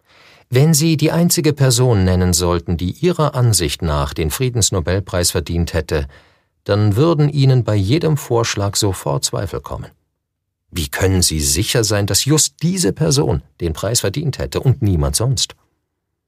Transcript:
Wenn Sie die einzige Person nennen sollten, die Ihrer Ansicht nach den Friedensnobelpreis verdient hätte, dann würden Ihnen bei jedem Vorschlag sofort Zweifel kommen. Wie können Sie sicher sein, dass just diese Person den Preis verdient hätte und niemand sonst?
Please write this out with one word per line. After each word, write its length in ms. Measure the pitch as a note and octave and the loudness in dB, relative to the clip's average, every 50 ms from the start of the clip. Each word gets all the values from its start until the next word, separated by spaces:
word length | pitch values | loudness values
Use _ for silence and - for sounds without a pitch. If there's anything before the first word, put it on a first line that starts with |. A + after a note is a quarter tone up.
| _ _ _ - - - - _ _ _ | _ _ _ -20 -20 -20 -20 _ _ _
Wenn 240 | A#2+ B2+ C#3+ D#3+ E3 | 2 2 4 4 4
Sie 220 | C#3 D#3 E3 D#3+ | 4 2 2 2
die 160 | C#3+ D3 - | 2 2 2
einzige 400 | - E3 F3 F3 - - D3+ D3+ | 2 2 2 2 2 2 2 0
Person 540 | C#3+ - C3+ C3 A#2+ A#2 B2+ B2+ A#2 G2 F#2 | 2 2 2 2 4 4 4 4 4 4 4
nennen 260 | F#2 F#2 F2+ F2+ F2+ | 4 4 2 2 2
sollten, 460 | F2+ - F2+ E2+ F2 F2 F2 - F2+ D#2+ | 2 2 0 0 0 -2 -2 -2 -4 -2
die 140 | F2+ F#2 | -2 -4
Ihrer 440 | - - D3 F3+ F3 - D#3 C3+ - | -4 -2 -2 0 0 0 0 0 0
Ansicht 460 | B2+ A#2+ A#2+ A2+ - E2+ D2 - - | 2 2 2 2 2 0 -2 -2 -4
nach 320 | - D#2+ D2+ D2 C#2+ C#2 - | -2 -2 0 0 -2 -2 -4
den 180 | - D#2+ D#2 | -4 -4 -4
Friedensnobelpreis 1000 | - - C3 B2+ A#2+ A#2+ G2 - - F#2+ D2+ E2+ F2+ G2+ F#2+ - - F2+ F2 - | -2 -2 -4 -2 0 0 -2 0 0 -2 -2 0 -2 -2 -2 -4 -4 -2 -2 -2
verdient 420 | - F#2 D2 - F2+ E2+ E2+ - - | -2 -2 -4 -2 -2 -2 -2 -2 -2
hätte, 340 | E2+ D2+ - E2+ D2+ C#2+ C2+ - - _ _ _ _ _ _ _ _ _ | -4 -4 -2 -4 -4 -4 -6 -10 -18 _ _ _ _ _ _ _ _ _
dann 320 | - G2+ G2+ G#2 G#2+ F#2+ | -2 0 2 2 2 2
würden 320 | G2+ D3 E3+ E3 D3 D3+ D3 | 2 2 2 4 2 2 2
Ihnen 380 | D3 C#3+ C3+ C3 C3 B2+ A2+ | 2 2 4 4 4 2 2
bei 100 | A2 G#2+ | 0 0
jedem 400 | G#2 F#2+ F#2+ C3 E3 E3 D#3+ D#3 | 0 0 0 0 0 0 0 -2
Vorschlag 600 | C#3+ - - A#2+ A#2 A#2 - - G#2 G2+ G2+ G2 - | -2 -2 -2 -2 0 0 -2 -2 -2 -4 -2 -2 -2
sofort 480 | - G2+ F#2 - - - C#2+ C#2 - | -2 -2 -2 -4 -4 -4 -4 -4 -4
Zweifel 340 | - - - A2 - - - | -6 -6 -6 -6 -6 -8 -10
kommen. 320 | - - B1+ - - - - _ _ _ _ _ _ _ _ _ _ _ _ _ _ _ | -10 -10 -12 -12 -12 -14 -18 _ _ _ _ _ _ _ _ _ _ _ _ _ _ _
Wie 160 | - F2 D#2 D2 | -8 -8 -6 -6
können 340 | - - G2+ F#2+ F#2 F#2 | -4 -2 0 2 2 2
Sie 200 | F2 - D#2+ D#2 | 2 0 0 -2
sicher 420 | D2 C#2+ C#2 D#2 - - - C3 A2 | -2 -2 -2 -2 -2 0 0 0 0
sein, 240 | G2+ G#2+ G2+ G2+ G2 | 0 0 0 0 0
dass 160 | G2 - - | 0 0 2
just 400 | C3 D3+ D3+ - - - _ - | 2 2 2 2 0 -2 _ -2
diese 300 | E3+ F#3 F#3+ F3 G3+ - | -2 0 0 0 -2 0
Person 500 | - D#3 E3 C#3+ B2+ D#3 C#2 - C#2 - _ _ - | 0 0 0 2 2 0 0 0 -2 -4 _ _ -6
den 140 | F2 E2 D#2 | -6 -6 -4
Preis 260 | - - G2 A#2+ - | -4 -4 -4 -2 -2
verdient 400 | - G2+ F#2 C#3+ D#3+ D3 - - | -2 -2 -4 -4 -4 -4 -4 -4
hätte 220 | - - - - | -6 -6 -4 0
und 200 | - C#3 A#2 - | 0 0 0 2
niemand 360 | - G#2 F#2+ D#2 C#2+ C#2+ D2 - | 0 0 0 2 0 0 0 0
sonst? 380 | A2 C3 C3+ - - - - - _ _ _ _ _ _ _ _ _ _ _ _ _ | -2 -2 -2 -2 -4 -6 -8 -14 _ _ _ _ _ _ _ _ _ _ _ _ _